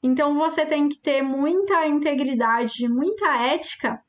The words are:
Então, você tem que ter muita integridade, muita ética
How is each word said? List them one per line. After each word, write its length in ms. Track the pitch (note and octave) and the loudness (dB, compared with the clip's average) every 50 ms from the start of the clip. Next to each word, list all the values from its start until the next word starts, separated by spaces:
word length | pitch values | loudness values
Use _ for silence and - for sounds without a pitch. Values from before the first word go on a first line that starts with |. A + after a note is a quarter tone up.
Então, 320 | - B3+ B3+ C4 D4+ D4 D4 | 2 0 2 2 2 0 2
você 320 | D4 D#4 D#4+ D#4 - D#4 | 2 0 0 0 -2 -2
tem 220 | D4+ D#4 D4 D4 D4 | 0 0 2 2 0
que 120 | D4 _ | 0 _
ter 200 | _ D4+ C#4 C4+ | _ 0 0 0
muita 640 | C4+ C4+ C4+ C4+ C#4 D4+ F4 F#4+ G4+ G4 G4 E4 D#4+ D4+ | 0 0 -2 -2 0 0 0 0 0 2 0 0 2 2
integridade, 1000 | D4 D4 C#4+ D#4 C#4+ B3+ C4+ C4 C4+ A3+ A#3 A3+ A3+ A#3 A#3+ A3+ - - A#3+ A#3+ | 0 0 0 0 0 0 0 0 0 0 2 2 2 2 0 -2 -4 -4 -2 0
muita 480 | A#3+ B3 C#4+ F#4 A4 G#4 G4+ E4 C#4+ B3 A#3 B3+ | 0 0 0 -2 -2 0 0 0 0 0 0 0
ética 540 | D4 E4+ - - - - - A3+ A3+ - _ | 0 -2 -4 -8 -10 -6 -6 -6 -6 -6 _